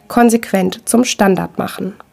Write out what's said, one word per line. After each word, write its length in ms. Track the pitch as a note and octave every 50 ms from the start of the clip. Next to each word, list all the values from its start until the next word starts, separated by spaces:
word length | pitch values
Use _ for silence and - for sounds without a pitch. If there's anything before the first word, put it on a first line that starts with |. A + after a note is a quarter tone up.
| _ -
konsequent 720 | - A#3+ A#3+ A#3 A3 A#3 A3+ - - F#3+ F#3 F#3 - - - -
zum 160 | - A#3 B3+
Standard 540 | - - - G#3 G3 F#3 E3+ E3+ E3+ - -
machen. 360 | F3 F3 - - F#3+ F#3+ G3+ - - _